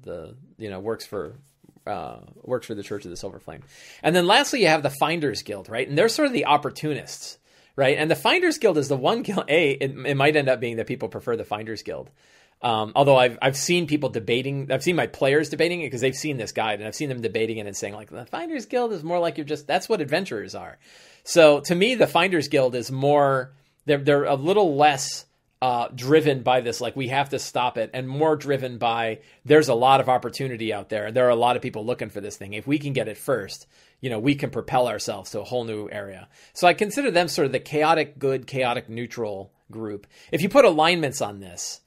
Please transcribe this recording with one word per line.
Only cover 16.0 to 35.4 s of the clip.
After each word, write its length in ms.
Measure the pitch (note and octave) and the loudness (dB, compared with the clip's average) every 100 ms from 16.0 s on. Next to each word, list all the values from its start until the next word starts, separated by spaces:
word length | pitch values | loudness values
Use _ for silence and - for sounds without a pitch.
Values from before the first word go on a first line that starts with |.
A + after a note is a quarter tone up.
they've 120 | C3+ | -2
seen 240 | C#3+ D#3 C3 | -2 -6 -6
this 140 | G2+ | -6
guide, 280 | - A2 G#2 | -4 -4 -4
and 80 | G#2+ | -8
I've 60 | |
seen 160 | - D3 | -8 -6
them 100 | B2 | -4
debating 380 | A2 A2 A2 A2 | -4 -2 -2 -4
it 80 | G2+ | -8
and 100 | G2 | -8
saying, 200 | G2+ G#2 | -8 -10
like, 160 | G#2+ | -14
"The 160 | F#2 B2+ | -16 -10
Finders 400 | D#4+ E4+ D4 G#3+ | -10 -8 -8 -4
Guild 260 | B3 A#3+ | -2 -2
is 100 | F#3+ | -4
more 140 | D#3+ F3 | -2 0
like 220 | E3+ D#3 | 0 -4
you're 60 | D3 | -6
just, 200 | D3 - | -8 -2
that's 240 | F3 - | -2 0
what 100 | G#3 | -2
adventurers 540 | C#3 D#3+ F#3+ A2 F#2+ | 0 -2 -2 -8 -8
are." 240 | G2 F2 - _ - - _ | -12 -14 -18 _ -20 -20 _
So 380 | - E3+ D#3 C#3+ | 0 8 8 8
to 120 | - | 2
me, 220 | F3 A3+ A#3 | 2 2 4
the 100 | C#3+ | 4
Finders 440 | E3+ F#3 E3+ C#3 | 4 2 0 2
Guild 260 | C#3+ B2+ B2 | 2 2 0
is 160 | A2+ | -6
more, 640 | C3 C#3 D3 C#3 C3+ B2+ _ _ _ D3 | -2 4 4 4 2 -2 _ _ _ -2
they're, 100 | C#3+ | 0
they're 280 | C#3+ C#3+ A2 | 4 2 2
a 100 | C3 | 0
little 400 | D3+ G#3 F3+ C#3 | 2 2 2 4
less, 500 | D3 C#3 - - - _ _ - | 4 4 -6 -10 -16 _ _ -4
uh, 280 | B2+ A#2+ A#2+ B2 | 0 0 -4 -6
driven 480 | B2+ D#3 D3 C3+ | 4 4 4 0
by 180 | A#2+ B2+ | 2 2
this, 180 | A#2+ - | 2 -4
like, 160 | A#2 C3+ | -6 -6
"We 120 | B2 | -2
have 220 | C3+ C#3+ | -2 -2
to 100 | B2 | -4
stop 400 | - C3 B2 A#2 | -4 -2 -2 -2
it," 100 | A2 B2+ | -6 -6
and 120 | C3 | -6
more 280 | C#3 D#3 D3 | 0 0 0
driven 420 | C#3+ C3+ B2+ A#2+ | -2 -2 -4 -4
by, 440 | A#2 A2+ A2+ G#2+ _ _ | -2 0 -4 -6 _ _
"There's 260 | - D3+ C#3+ | 4 6 6
a 40 | |
lot 260 | A#2 B2+ C3+ | 4 6 6
of 80 | B2+ | 4
opportunity 640 | B2+ A#2+ - C3+ A2+ A2 | 0 0 -6 -8 -6 -4
out 180 | G2+ G2 | -6 -6
there, 180 | G#2+ G#2 | -6 -2
and 80 | B2 | 2
there 100 | B2 | 4
are 40 | |
a 60 | A#2 | 4
lot 200 | A#2+ A#2+ | 2 0
of 80 | |
people 200 | B2+ A2 | -4 -8
looking 260 | A2 A#2+ G#2+ | -6 -6 -8
for 120 | G#2 | -10
this 160 | G2+ - | -12 -12
thing. 160 | G2 | -12
If 140 | G#2+ A#2+ | -10 -2
we 100 | D3+ | -2
can 160 | C#3 | -2
get 140 | B2+ G#2+ | -4 -4
it 100 | G#2 | -6
first, 480 | - A#2+ F#2+ - - _ _ - | -4 -4 -4 -14 -20 _ _ -10
you 100 | B2+ | -6
know, 80 | F2+ | -2
we 160 | C3 C#3+ | 0 0
can 160 | D#3+ | -2
propel 360 | B2+ - B2+ B2 | -6 -2 0 0
ourselves 440 | G#2 - G2+ F#2 | -2 -6 -8 -8
to 100 | G#2+ | -10